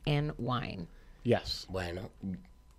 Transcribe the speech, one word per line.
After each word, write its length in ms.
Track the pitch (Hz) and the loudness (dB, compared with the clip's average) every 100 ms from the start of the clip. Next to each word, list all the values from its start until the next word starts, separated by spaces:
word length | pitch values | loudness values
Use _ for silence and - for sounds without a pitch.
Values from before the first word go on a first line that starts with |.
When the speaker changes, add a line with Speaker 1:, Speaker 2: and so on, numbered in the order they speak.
| - | 2
Speaker 1:
and 260 | 147 151 - | 2 2 0
Wine. 480 | 123 123 - 95 - - - - | -2 0 -2 -6 -10 -14 -20 -2
Speaker 2:
Yes. 440 | 120 104 - - - | 4 4 4 -6 -4
Speaker 3:
Bueno, 400 | 92 87 90 110 - 98 90 - - - | -4 -2 -4 -8 -8 -6 -6 -8 -20 -20